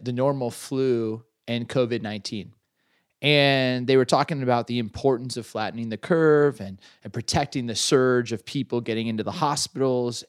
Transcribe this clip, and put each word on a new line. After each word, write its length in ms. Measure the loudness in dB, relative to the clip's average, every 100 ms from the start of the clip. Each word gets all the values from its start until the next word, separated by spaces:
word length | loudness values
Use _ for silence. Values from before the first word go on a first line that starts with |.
the 80 | -4
normal 400 | -2 -2 -2 -6
flu 720 | -8 -6 -2 0 0 -2 -8 -12 _ -8
and 220 | -6 -2
covid 320 | -2 0 -2
nineteen. 520 | -6 -10 -10 -10 -12 _ _ _ _ _ _ _
And 680 | 4 6 6 4 2 0 4
they 80 | 4
were 80 |
talking 400 | 6 2 2 -2
about 240 | 0 0 0
the 120 | -4
importance 580 | -4 0 0 0 -2 -10
of 80 | -8
flattening 420 | -6 -6 -6 -8
the 100 | -6
curve 640 | 0 4 6 6 4 0
and, 220 | -10 -14 -20 _
and 120 | -12
protecting 540 | -8 -2 -2 -2 -4 -4
the 80 | -4
surge 580 | 2 4 4 2 0
of 120 | -6 -6
people 360 | -6 -4 -4
getting 260 | -2 -4 -2
into 160 | -4
the 80 | -4
hospitals 920 | -2 -2 -2 -4 -2 0 0 -2 -6